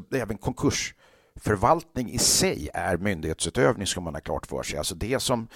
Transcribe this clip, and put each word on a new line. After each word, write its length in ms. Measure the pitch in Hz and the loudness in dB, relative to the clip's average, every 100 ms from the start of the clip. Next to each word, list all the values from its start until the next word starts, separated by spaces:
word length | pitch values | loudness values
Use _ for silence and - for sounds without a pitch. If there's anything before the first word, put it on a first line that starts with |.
| - | -2
även 240 | 135 107 107 | -4 -4 -4
konkursförvaltning 1700 | - - 143 - - - _ _ _ - - 101 120 165 - 127 104 | -4 0 0 0 -4 -10 _ _ _ -6 0 4 4 4 0 -6 -4
i 60 | 76 | 2
sig 520 | - - 185 - 73 | 4 4 2 0 -4
är 240 | - 92 85 | -4 0 0
myndighetsutövning, 920 | 98 82 80 78 85 120 135 101 92 | 0 0 -2 -2 -2 4 4 4 -2
ska 140 | 90 | -4
man 140 | 85 73 | -6 -6
ha 60 | |
klart 260 | - 76 - | -6 -6 -4
för 160 | 65 | -6
sig. 140 | - 73 | -4 -4
Alltså, 180 | 78 85 | -4 -4
det 240 | 104 131 | -2 0
som 280 | - 120 113 | 0 0 -2